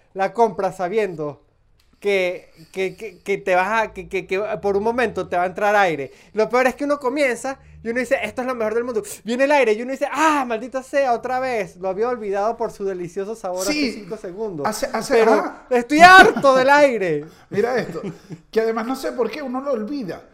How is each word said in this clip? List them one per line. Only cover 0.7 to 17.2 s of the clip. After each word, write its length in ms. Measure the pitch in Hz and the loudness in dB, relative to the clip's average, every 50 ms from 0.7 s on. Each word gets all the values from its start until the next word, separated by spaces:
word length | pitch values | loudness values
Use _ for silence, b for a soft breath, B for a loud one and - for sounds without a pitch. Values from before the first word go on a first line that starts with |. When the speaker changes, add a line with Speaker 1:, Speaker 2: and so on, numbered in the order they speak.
Speaker 1:
sabiendo 720 | 165 - 185 175 208 226 214 190 170 156 151 147 135 - _ _ _ _ _ _ _ _ _ _ _ _ | -4 -4 -6 -4 -2 -2 -2 -2 -4 -6 -8 -10 -10 -12 _ _ _ _ _ _ _ _ _ _ _ _
que, 500 | - 202 202 190 185 180 180 165 - - _ - 160 - | -4 -2 0 0 0 -2 -4 -6 -12 -20 _ -20 -20 -12
que, 240 | - 190 190 185 175 | -8 -6 -6 -6 -6
que, 240 | - 220 208 175 - | -8 -14 -16 -16 -10
que 180 | - - 196 190 | -6 -4 -4 -2
te 180 | 196 190 180 | 0 0 2
vas 120 | 180 185 196 220 226 220 - | 2 2 2 0 -2 -2 -2
a, 40 | - | -6
que, 140 | 190 175 160 | -12 -12 -8
que, 180 | - 185 170 | -6 -8 -6
que 140 | - 185 190 214 208 208 - | -4 -4 -4 -4 -4 -6 -4
por 160 | - 202 196 202 | -2 -2 0 0
un 60 | 208 | 0
momento 440 | 233 233 254 247 214 165 185 175 - | 0 0 0 -2 -2 -2 -4 -6 -4
te 80 | - | -2
va 80 | 175 175 | -2 -2
a 40 | 185 | -2
entrar 280 | 175 202 208 202 208 | -2 -2 0 2 4
aire. 380 | 208 202 185 160 139 135 127 B B B B | 4 4 2 0 -2 -6 -10 B B B B
Lo 160 | - 202 220 214 | -2 -2 0 2
peor 200 | 226 247 254 254 | 2 2 2 2
es 80 | 247 | 0
que 100 | - 285 | -2 -2
uno 120 | 285 294 285 | -2 -2 -2
comienza 640 | 285 247 247 302 294 262 233 - - 269 269 b b b b b - | -2 -2 0 0 0 0 0 -2 -6 -8 -10 b b b b b -8
y 60 | 220 | -6
uno 100 | 226 254 | -4 -4
dice, 200 | 247 233 269 220 202 | -2 0 -2 -2 -2
"Esto 180 | 214 - - | -4 -6 -6
es 60 | 247 254 | -6 -4
lo 80 | 254 | -4
mejor 180 | 240 220 214 214 | -4 -2 -2 -2
del 120 | 233 240 | -2 -2
mundo". 180 | 254 240 214 B B B B - | -2 -4 -6 B B B B -6
Viene 180 | 196 240 240 269 | -4 0 2 2
el 60 | 277 | 4
aire 220 | 302 285 262 220 214 | 4 4 4 4 2
y 80 | 214 | 0
uno 100 | 240 254 | -2 -6
dice, 160 | 269 262 285 254 | -6 -4 -4 -4
"Ah, 360 | 233 269 320 320 302 294 262 240 | 0 2 2 2 2 2 0 -2
maldita 340 | 233 220 247 254 240 262 | -4 -6 -6 -8 -8 -10
sea, 300 | 254 - - 285 277 254 | -8 -4 -2 0 0 2
otra 300 | 240 220 - 247 254 254 | 0 -2 -2 -4 -4 -4
vez". 340 | 262 262 247 220 190 165 170 | -2 -2 -2 -2 -4 -6 -8
Lo 140 | 180 180 190 | -6 -6 -4
había 180 | 190 190 220 247 | -2 -2 -2 -2
olvidado 480 | 247 233 214 202 196 202 202 226 233 | -2 -4 -4 -4 -2 -2 -2 -2 -2
por 160 | 226 233 208 | -2 -4 -6
su 140 | - - 202 | -6 -6 -6
delicioso 500 | 196 190 180 175 170 - 202 196 196 226 | -6 -6 -6 -8 -8 -8 -8 -8 -8 -8
sabor 300 | 220 - 185 180 180 190 | -10 -8 -8 -6 -4 -4
Speaker 2:
Sí. 240 | 196 302 302 285 233 | -2 -2 0 -2 -2
Speaker 1:
hace 100 | - 220 | -4 -6
cinco 160 | 202 170 214 208 | -10 -12 -12 -12
segundos. 480 | - 190 175 196 226 214 180 147 143 | -12 -12 -10 -8 -8 -8 -6 -4 -4
Speaker 2:
Hace, 200 | 214 208 - - 247 - | -4 -4 -4 -4 -6 -4
hace, 200 | 220 208 - 269 | -6 -2 0 2
Speaker 1:
Pero 200 | 226 220 214 262 | 4 4 4 4
Speaker 2:
ajá. 320 | 302 - 294 - - - - | 2 0 -2 -8 -12 -6 -2
Speaker 1:
estoy 280 | 254 240 240 240 294 302 | -2 -2 0 0 6 8
harto 560 | 339 359 370 381 370 440 - 339 277 277 262 | 10 12 12 12 10 8 6 4 4 4 4
del 140 | 262 254 269 | 4 6 6
aire. 560 | 285 294 294 277 240 214 190 175 156 147 | 6 6 6 4 4 2 -2 -2 -2 -2